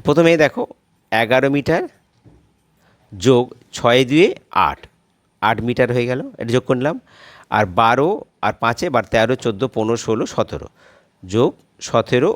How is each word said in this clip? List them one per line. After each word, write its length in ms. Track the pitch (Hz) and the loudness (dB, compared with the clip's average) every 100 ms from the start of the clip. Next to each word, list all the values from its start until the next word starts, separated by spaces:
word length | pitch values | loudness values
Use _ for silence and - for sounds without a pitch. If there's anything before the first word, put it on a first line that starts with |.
| - | 0
প্রথমে 240 | 147 165 165 | 4 4 4
দেখো 180 | 147 - - - _ _ _ 110 | 2 0 -8 -12 _ _ _ -2
এগারো 260 | 113 131 139 | 2 2 2
মিটার 280 | 143 139 165 359 - _ _ _ - _ _ _ _ _ _ _ | 0 0 -2 -4 -12 _ _ _ -20 _ _ _ _ _ _ _
যোগ 320 | 98 104 123 123 - _ - | -2 2 2 2 -8 _ -2
ছয় 260 | 117 123 127 | 2 2 4
দুয়ে 180 | 147 214 - - - 82 | 4 2 0 -6 0 0
আট, 120 | 67 - _ _ _ _ _ | -2 -12 _ _ _ _ _
আট 140 | 107 113 113 | -2 -2 -2
মিটার 220 | 123 123 | 0 0
হয়ে 120 | 123 120 | 0 -2
গেল, 100 | 127 269 233 | -4 -8 -10
এটা 100 | 117 120 | -4 -2
যোগ 80 | - | 0
করলাম। 260 | 131 135 247 - _ - - - 107 | -2 -2 -6 -10 _ -20 -20 -4 -2
আর 80 | 104 90 | 0 0
বারো 280 | 113 127 151 214 - _ 101 | 2 2 0 -2 -8 _ -6
আর 80 | - | -4
পাঁচে 240 | 117 117 170 | -4 -2 -2
বারো, 120 | 123 107 | -2 0
তেরো, 220 | 117 113 127 | 0 0 -2
চোদ্দো, 220 | 120 98 127 | -4 -4 -4
পনেরো, 220 | - 110 117 - | -4 -4 -4 -4
ষোলো, 180 | 110 - | -4 -4
সতেরো, 340 | - 110 - - _ _ _ _ _ | -6 -6 -8 -14 _ _ _ _ _
যোগ 280 | 92 104 139 - _ _ - | -4 0 0 -2 _ _ -4
সতেরো 420 | 123 110 123 151 | -2 0 0 0